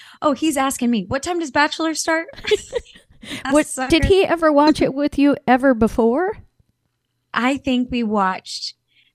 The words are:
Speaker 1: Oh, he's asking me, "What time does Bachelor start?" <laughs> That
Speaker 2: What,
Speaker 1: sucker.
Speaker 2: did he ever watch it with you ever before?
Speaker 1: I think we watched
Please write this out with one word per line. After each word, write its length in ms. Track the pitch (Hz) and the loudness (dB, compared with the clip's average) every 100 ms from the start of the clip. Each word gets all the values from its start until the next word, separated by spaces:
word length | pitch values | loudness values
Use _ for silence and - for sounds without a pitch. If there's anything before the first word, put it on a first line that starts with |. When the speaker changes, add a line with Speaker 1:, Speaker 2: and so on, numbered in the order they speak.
| - - | -20 -4
Speaker 1:
Oh, 120 | 302 | -2
he's 240 | 277 311 277 | 0 -2 0
asking 340 | 269 269 240 | -2 -2 -2
me, 140 | 226 185 | -2 -2
"What 140 | 269 | -6
time 160 | 339 359 | -4 -6
does 120 | 311 | -4
Bachelor 440 | 294 302 - 320 | 0 -2 0 -4
start?" 340 | 302 - 320 339 | -4 -2 -4 -4
<laughs> 40 | - - 415 - 494 - - _ _ - 277 | -10 -2 -2 -2 -10 -10 -20 _ _ -14 -10
That 100 | 262 | 0
Speaker 2:
What, 140 | 294 294 | 0 0
Speaker 1:
sucker. 240 | - 262 | -4 0
Speaker 2:
did 140 | 320 | 2
he 200 | - 381 | 4 2
ever 280 | - 330 320 | 2 2 2
watch 280 | 285 302 - | 4 4 4
it 140 | - | 0
with 240 | 262 294 - | 0 -4 2
you 180 | 285 269 - | 2 2 2
ever 260 | 247 269 | 2 4
before? 640 | 233 220 - 226 262 370 - - _ _ _ _ _ _ _ _ | 4 2 2 0 0 -2 -6 -14 _ _ _ _ _ _ _ _
Speaker 1:
I 220 | - 247 277 | -4 -2 -2
think 340 | 277 247 247 | -2 -2 -2
we 140 | 247 | -2
watched 680 | 220 208 190 190 - - - - _ _ _ | -2 0 -2 -4 -10 -12 -12 -16 _ _ _